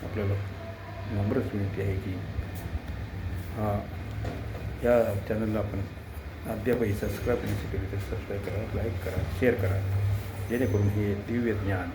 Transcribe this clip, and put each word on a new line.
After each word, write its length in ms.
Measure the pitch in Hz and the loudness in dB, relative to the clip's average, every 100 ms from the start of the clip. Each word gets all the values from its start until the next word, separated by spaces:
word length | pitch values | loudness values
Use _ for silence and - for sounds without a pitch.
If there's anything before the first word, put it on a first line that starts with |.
| - | -4
आपल्याला 280 | 101 101 98 - - - - - - 98 | 0 2 2 0 -6 -8 -10 -10 -8 -4
नम्रच 320 | 101 101 127 104 | 0 2 2 0
विनंती 280 | 104 98 95 | 0 -2 0
आहे 140 | 98 95 | 0 0
की 180 | 95 92 98 - - - - - - - - - - - - | -2 -4 -4 -4 -4 -6 -6 -6 -6 -6 -6 -6 -4 -4 -4
हा, 300 | 110 107 101 - - - - - - - - - - | -2 0 0 -2 -6 -6 -4 -4 -4 -6 -6 -6 0
या 300 | 120 120 113 101 - | 6 6 6 2 0
चॅनलला 300 | 107 110 107 | 0 2 2
आपण 220 | 101 101 98 - - - - - - | 0 -2 -4 -6 -10 -10 -8 -8 -6
अद्यापही 420 | 110 110 117 110 | -2 2 4 4
सबस्क्राईब 460 | 101 104 - 117 117 | 2 0 0 0 0
नसेल 400 | 104 104 - 98 | 2 0 0 -2
केले 140 | 98 | -2
तर 60 | 98 | -4
सबस्क्राईब 440 | - 98 - 101 | -2 -4 -2 -4
करा, 400 | 92 92 110 101 | -2 -2 -2 0
लाईक 100 | 95 | 0
करा, 300 | 92 92 90 80 - | -2 -2 -2 -2 4
शेअर 140 | 127 | 4
करा, 500 | - 101 - - - - - - - - | 6 4 2 2 2 2 2 -2 -4 -2
जेणेकरून 360 | 117 127 101 101 | 2 4 6 4
हे 280 | 104 104 | 4 2
दिव्य 380 | 101 - 117 117 | 0 0 0 2
ज्ञान 380 | 98 98 95 87 | 0 0 0 -2